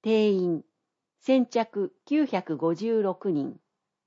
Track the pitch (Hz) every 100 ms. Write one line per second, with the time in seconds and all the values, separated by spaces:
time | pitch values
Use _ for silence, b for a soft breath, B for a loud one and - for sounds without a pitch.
0 | 220 220 214 196 180 160 - _ _ _
1 | _ _ - 262 247 233 220 208 196 _
2 | - 294 285 190 185 156 165 170 220 226
3 | 202 190 202 151 135 - _ _ _ _